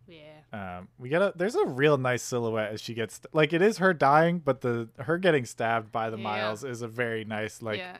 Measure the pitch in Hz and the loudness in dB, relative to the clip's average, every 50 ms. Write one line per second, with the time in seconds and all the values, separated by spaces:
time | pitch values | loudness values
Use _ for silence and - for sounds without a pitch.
0 | _ - 170 156 151 151 151 156 156 _ - 104 98 92 90 90 92 - _ - | _ -20 -20 -20 -20 -20 -20 -20 -20 _ -12 -10 -10 -10 -10 -12 -14 -16 _ -14
1 | 123 127 147 170 202 196 - 165 269 294 254 392 415 214 135 123 143 151 147 131 | -6 -2 2 2 2 2 0 -2 -2 0 0 0 0 0 2 4 4 4 4 4
2 | 127 127 123 113 - - 127 120 117 113 110 110 107 104 110 107 - - 117 117 | 2 0 0 -2 -2 -4 -4 -2 -2 -2 -2 -2 -2 -4 -6 -8 -10 -8 -6 -6
3 | 113 98 - - - - - 156 156 143 165 160 185 220 220 - 185 185 180 143 | -6 -6 -8 -12 -12 -4 0 2 2 2 4 4 4 2 2 2 2 2 2 4
4 | 143 135 143 156 170 170 175 175 151 139 127 127 - 123 120 117 117 113 _ - | 4 6 6 6 6 4 2 0 0 0 0 0 0 -2 -2 -2 -4 -8 _ -8
5 | 123 135 165 175 190 185 160 139 120 110 - - 120 113 117 113 110 107 - 117 | -4 -2 0 2 4 4 4 4 2 -2 -6 -2 -2 0 0 0 -2 -4 -4 -4
6 | 113 113 110 110 113 107 107 107 107 107 107 104 131 135 120 113 120 113 110 120 | -4 -4 -4 -6 -6 -4 -4 -2 -2 -4 -4 -6 -8 -10 -8 -8 -10 -8 -4 -4
7 | 123 113 113 110 110 107 110 107 110 104 - - 117 110 110 107 180 180 185 | -2 -2 -2 -4 -6 -6 -6 -6 -6 -6 -8 -8 -6 -6 -6 -6 -6 -8 -12